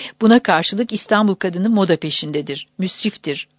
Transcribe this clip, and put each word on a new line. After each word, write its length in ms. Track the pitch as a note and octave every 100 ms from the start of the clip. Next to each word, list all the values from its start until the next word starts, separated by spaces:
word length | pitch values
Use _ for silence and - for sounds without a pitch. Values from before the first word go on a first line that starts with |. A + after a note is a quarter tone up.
| - -
Buna 180 | A3 B3
karşılık 540 | A3+ E3 F3 G3+ A#3+
İstanbul 420 | G#3+ - G#3+ G#3
kadını 360 | F#3 F#3+ F3 G#3+
moda 260 | G#3+ F#3 D#3+
peşindedir, 680 | D#3 - D3+ D3 C#3+ C#3 - -
müsriftir, 720 | F#3 - G#3 - D3 C#3+ -